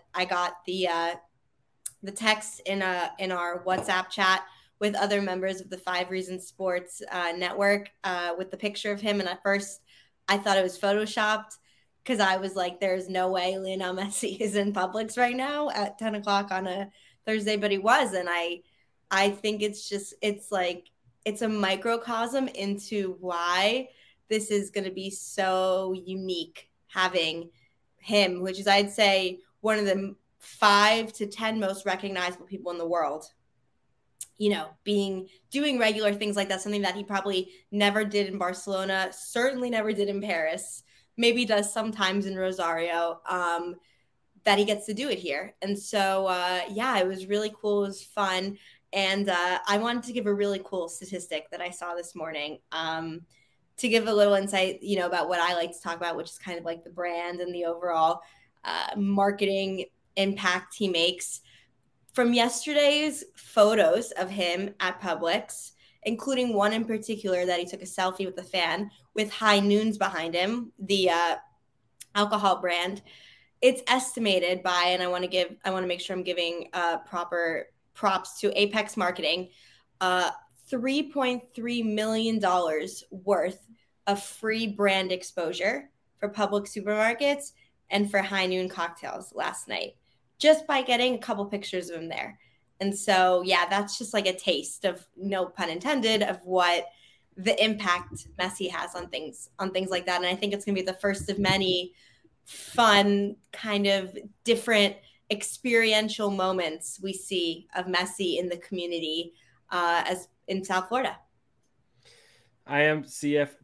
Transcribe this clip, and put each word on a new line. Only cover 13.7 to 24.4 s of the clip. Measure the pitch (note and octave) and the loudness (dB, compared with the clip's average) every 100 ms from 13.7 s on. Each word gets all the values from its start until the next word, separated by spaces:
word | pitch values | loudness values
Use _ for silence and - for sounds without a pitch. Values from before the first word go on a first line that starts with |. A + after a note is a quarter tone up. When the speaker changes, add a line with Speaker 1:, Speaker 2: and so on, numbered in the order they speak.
| F#3+ F#3 F#3 | -4 -4 -4
Speaker 1:
Messi | G3+ - A3+ G3 | -4 -4 -6 -4
<laughs> | |
is | G#3+ G3+ | -2 0
in | G3+ | 0
Publix | G3 F#3 G#3+ A3 A#3+ | 0 -2 -2 -4 0
right | A#3+ | 0
now | B3 C4+ D4 D4 | 0 -2 -2 -4
at | - - - | -2 -4 -4
ten | A3 G#3 | -4 -2
o'clock | G#3 G3+ G3+ | 0 0 0
on | F#3 F#3+ | -4 -2
a | F#3 G3 _ _ _ - | -6 -8 _ _ _ -4
Thursday," | A3 G#3 G#3+ | -2 0 0
but | G#3 | 0
he | G3 | 2
was. | G3+ C#4 A#3+ | 4 4 4
And | F#3+ F3 | -2 -2
I, | F3 E3+ E3+ _ _ _ _ _ | -2 -2 -6 _ _ _ _ _
I | G3 G3+ | 2 2
think | G3+ G#3+ G#3 | 2 -2 -2
it's | G#3 G#3 - | -4 -4 -8
just, | G3 G3+ - | -8 -8 -4
it's | G#3+ G3+ - | -4 -4 -4
like, | G3 F3+ F3 - _ _ _ | -2 0 -4 -12 _ _ _
it's | A3 G#3 | -6 -2
a | A3+ | -2
microcosm | G#3+ G3 F#3+ A#3 A#3 A#3+ A3+ A#3 C4+ C4 | 0 0 2 0 0 -2 -2 0 0 -2
into | - G3 G3+ - G#3 F#3+ F#3 | -2 -4 -4 -4 -4 -4 -6
why | F3+ E3+ F3 F3+ G3+ B3 C4 - _ _ - | -4 -2 2 4 4 2 -2 -12 _ _ -4
this | A3 | -2